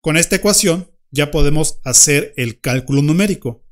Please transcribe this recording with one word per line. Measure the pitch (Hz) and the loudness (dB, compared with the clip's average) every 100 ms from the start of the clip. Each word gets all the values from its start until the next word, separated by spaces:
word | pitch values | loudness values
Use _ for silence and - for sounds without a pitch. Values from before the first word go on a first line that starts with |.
Con | - 156 | 0 0
esta | 175 190 | 0 0
ecuación | 202 202 202 165 180 _ _ | 0 0 0 -2 -4 _ _
ya | 131 147 | -4 -2
podemos | 156 143 147 156 - | 2 4 4 0 -4
hacer | - 123 - 143 190 - | -4 0 2 2 -2 -6
el | 120 107 | -8 -6
cálculo | - 127 127 139 | -4 -4 -2 0
numérico | 147 165 202 190 123 120 - | 2 2 0 -2 -6 -10 -20